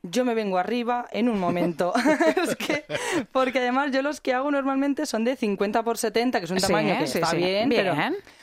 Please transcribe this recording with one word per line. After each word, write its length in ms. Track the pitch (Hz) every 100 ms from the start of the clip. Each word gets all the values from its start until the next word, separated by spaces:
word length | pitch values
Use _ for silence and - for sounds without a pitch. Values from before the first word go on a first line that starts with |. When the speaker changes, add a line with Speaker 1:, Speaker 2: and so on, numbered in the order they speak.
Speaker 1:
yo 240 | 180 170 254
me 80 |
vengo 240 | 226 214 185
arriba 480 | 180 240 233 240 240
en 180 | - 240
un 100 | 214
momento. 540 | 180 175 175 160 180
<laughs> 500 | 240 240 302 320 311
Es 120 | 320 -
que, 280 | - 294 - - - 370 226
porque 280 | 269 262 254
además 320 | 247 254 285
yo 100 | 269
los 180 | 269 294
que 120 | -
hago 160 | 254 277
normalmente 560 | 285 269 269 285 269 302
son 180 | 220
de 120 | 226 262
cincuenta 480 | 214 196 202 220
por 140 | 220 233
setenta, 400 | 226 220 240 233
que 60 | 165
es 60 |
un 80 | 190
Speaker 2:
Sí, 60 | 190
Speaker 1:
tamaño 300 | 208 214 196
que 80 | 294
Speaker 2:
sí, 120 | -
Speaker 1:
está 100 | 160
Speaker 2:
sí. 80 | 170
Speaker 1:
bien, 320 | 180 196 240
pero 240 | 226 196
Speaker 2:
Bien. 220 | 151 202 381 - -